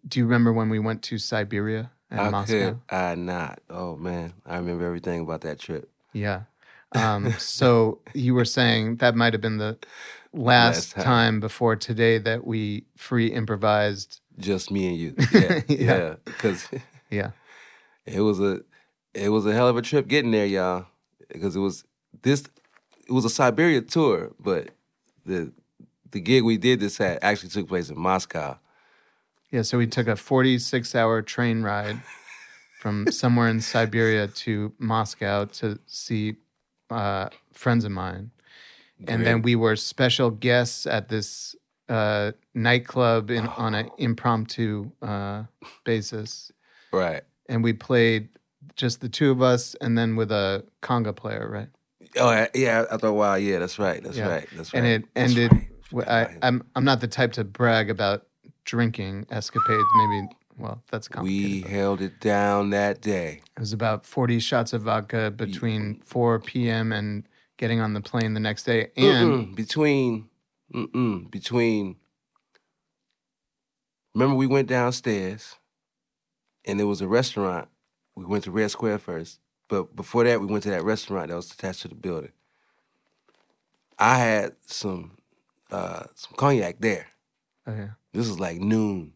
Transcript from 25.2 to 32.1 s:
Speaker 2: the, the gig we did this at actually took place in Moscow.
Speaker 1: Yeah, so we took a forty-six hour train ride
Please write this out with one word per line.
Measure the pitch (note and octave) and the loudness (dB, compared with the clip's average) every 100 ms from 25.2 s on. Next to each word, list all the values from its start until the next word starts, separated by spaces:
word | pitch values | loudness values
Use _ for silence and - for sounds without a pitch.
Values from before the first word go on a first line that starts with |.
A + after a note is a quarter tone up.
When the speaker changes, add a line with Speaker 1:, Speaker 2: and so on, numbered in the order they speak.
Speaker 2:
the, | E2+ F2+ D2 _ _ _ - _ - | -6 -4 -6 _ _ _ -20 _ -12
the | G#2 | -6
gig | F2 C3 | 4 4
we | A2+ A2 | 6 2
did | B2 B2+ | 2 2
this | G2+ - | 0 0
at | G2 E2+ | -2 0
actually | G2 G#2 F2+ | 0 0 -4
took | G#2 F2 | -6 -4
place | F#2 E2 | -4 -4
in | D2 | -4
Moscow. | F2+ F#2+ - E2 D2 C2+ _ _ _ _ _ _ _ _ _ | 0 0 -2 -8 -8 -10 _ _ _ _ _ _ _ _ _
Speaker 1:
Yeah, | A#2+ | -4
so | A2 B2 | 0 0
we | A#2 | 0
took | B2+ A#2 | 0 0
a | G#2 | -2
forty-six | - C3+ C3 B2 B2 C3+ A#2+ B2+ | 0 2 4 2 0 -4 -2 0
hour | A2+ A2+ | 2 2
train | G#2 - A#2+ A2+ | -2 -2 0 0
ride | G#2+ G#2 G#2 A#2 - | -2 -2 -4 -8 -14